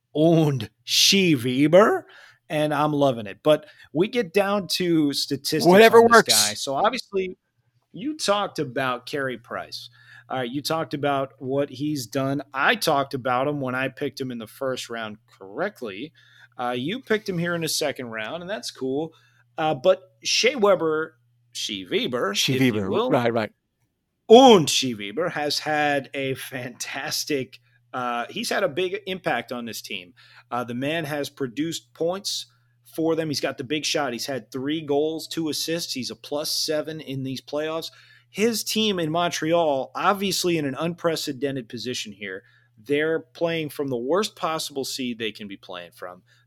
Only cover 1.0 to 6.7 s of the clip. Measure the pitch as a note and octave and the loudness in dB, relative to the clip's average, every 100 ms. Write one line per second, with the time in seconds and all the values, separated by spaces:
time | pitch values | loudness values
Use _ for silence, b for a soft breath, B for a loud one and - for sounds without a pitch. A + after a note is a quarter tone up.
1 | - G3 F3+ C3+ B2+ B2+ D#3 F3 A3+ F#4+ | 4 6 4 4 2 2 6 8 6 4
2 | b b b b - D#3 D3+ C#3+ D3+ D3 | b b b b -6 -2 0 2 2 4
3 | C#3 A#2 G2+ F#2+ D#3 D3+ b b b D3 | 2 2 -6 -2 4 4 b b b 0
4 | G#3+ A#3+ F3+ G3+ G3 G#3 E3+ - F3+ E3 | 0 0 0 0 2 0 -2 -2 2 2
5 | D3 C#3 - C#3 - D#3 D#3+ F#3+ A3+ A#3 | 2 0 -4 -6 -4 2 8 10 10 10
6 | A#3 A3+ - - G#3 G#3 C#3+ | 10 8 6 4 2 0 -4